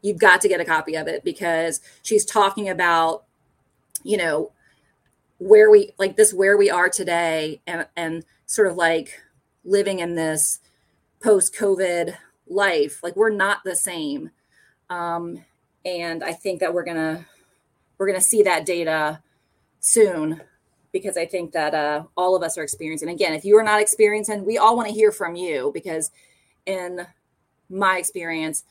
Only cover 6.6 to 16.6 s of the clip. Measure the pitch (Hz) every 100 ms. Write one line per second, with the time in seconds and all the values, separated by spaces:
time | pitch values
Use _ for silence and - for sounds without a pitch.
6.6 | 202 175 175 180 175 170 170 160 156 156
7.6 | - 170 - - 165 165 - _ - -
8.6 | 202 180 165 165 - - _ _ _ _
9.6 | - 196 196 185 175 170 160 151 - -
10.6 | _ _ _ _ _ _ 240 202 - -
11.6 | 208 185 185 175 170 180 _ _ _ 185
12.6 | 196 165 147 - 175 175 220 208 196 202
13.6 | 190 175 - 170 151 143 - _ _ _
14.6 | _ _ _ 180 170 170 170 170 _ _
15.6 | _ _ 180 175 170 165 156 170 202 180